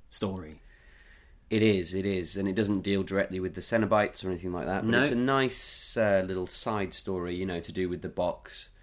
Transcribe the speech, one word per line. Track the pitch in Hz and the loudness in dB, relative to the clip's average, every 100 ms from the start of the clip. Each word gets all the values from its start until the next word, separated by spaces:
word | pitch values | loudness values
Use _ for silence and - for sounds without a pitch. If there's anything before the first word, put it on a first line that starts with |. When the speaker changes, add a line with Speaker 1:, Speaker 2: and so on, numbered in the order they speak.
| - | -14
Speaker 1:
story. | - 101 95 78 78 - - - - - - - - - | -4 -4 -4 -10 -16 -20 -20 -20 -20 -20 -20 -20 -20 0
Speaker 2:
It | 110 | 4
is, | 110 95 85 | 6 4 2
it | 92 98 | 0 0
is, | 92 80 98 | 0 -2 -2
and | 98 | 0
it | 92 | 2
doesn't | 101 98 | 2 0
deal | 98 98 | 2 0
directly | 92 95 95 92 | 2 0 0 -2
with | 92 90 | -4 -6
the | |
Cenobites | - 113 101 107 101 - | -2 0 4 4 2 -2
or | 95 | -6
anything | 87 92 | -4 -4
like | 87 64 | -4 -2
that, | 98 | 0
but | 110 | 2
Speaker 1:
No. | 120 | 4
Speaker 2:
it's | 143 | 4
a | 120 | 2
nice, | 131 135 127 - - - - 117 | 2 2 0 -2 -8 -8 -4 0
uh, | 107 98 92 | 4 4 2
little | 92 90 | -2 -4
side | - 135 107 95 | -4 -2 -2 -2
story, | - - 92 87 90 | -4 -4 -4 -2 -2
you | 92 | -2
know, | 87 | -4
to | 87 | -4
do | 92 90 | -2 -2
with | 87 | -2
the | 90 | -4
box, | - 87 - - - - - | -2 -2 -2 -8 -10 -10 -14